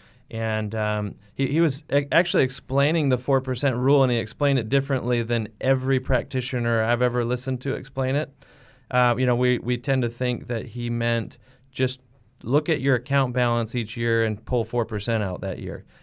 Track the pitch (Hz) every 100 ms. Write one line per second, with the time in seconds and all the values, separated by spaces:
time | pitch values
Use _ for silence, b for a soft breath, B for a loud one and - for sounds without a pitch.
0 | B B B 110 110 110 107 110 107 107
1 | 104 - b - 135 156 165 - - 143
2 | 139 151 175 180 127 - - 135 143 165
3 | 139 123 - 135 131 123 135 123 131 143
4 | 127 120 107 - 143 135 107 135 135 135
5 | 120 120 113 117 110 - 127 131 131 131
6 | 131 123 - 131 - 127 117 113 110 117
7 | 123 120 117 123 135 127 139 117 - -
8 | 131 139 - - b b b b b 127
9 | 123 117 127 120 127 127 120 123 139 135
10 | 120 - 127 123 104 117 - 120 120 117
11 | 117 117 - - b b b - 131 -
12 | _ _ _ _ - 143 156 147 139 127
13 | - 139 127 123 123 117 113 123 107 117
14 | 117 117 113 104 - 123 113 120 110 107
15 | 120 113 98 90 95 - 92 98 - b